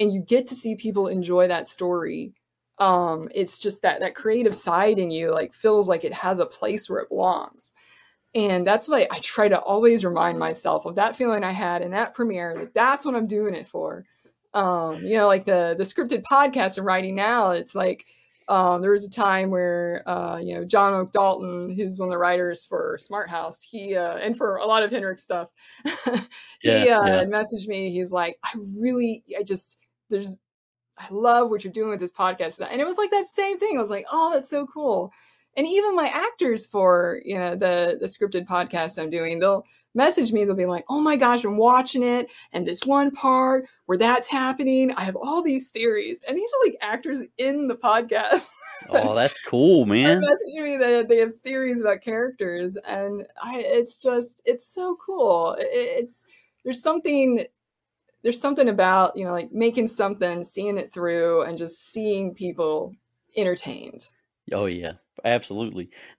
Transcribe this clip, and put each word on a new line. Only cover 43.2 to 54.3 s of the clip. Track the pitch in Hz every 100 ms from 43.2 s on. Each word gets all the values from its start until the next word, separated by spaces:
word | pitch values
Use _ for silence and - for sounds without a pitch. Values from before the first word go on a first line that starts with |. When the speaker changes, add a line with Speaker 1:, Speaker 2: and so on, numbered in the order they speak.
| 262 262 262 262 262 _ -
Speaker 1:
where | 185
that's | 226 247 247
happening, | 277 262 262 262 262 262
I | 254
have | 190 190
all | 262 330
these | 339 262 262
theories." | 220 233 214 208 - -
And | 285
these | 453
are, | 539 466
like, | -
actors | 208 240 320 269 - -
in | 262 285 277
the | 240
podcast. | 240 220 233 214 214 359 -
<laughs> | - - - -
Speaker 2:
Oh, | - 110
that's | 113 131 -
cool, | - 123 156 170 110
man. | 104
Speaker 1:
They're | 143 180
messaging | 285 285 - 311
me | 294 277
that | 247 240 226
they | 226
have | 226 226
theories | 262 262 262 240
about | 214 196
characters. | - 220 254 254 185 175 180 196 -
And | 196 202 202 - -
I, | 233 254
it's | 196 240 240 -
just, | 262 240 240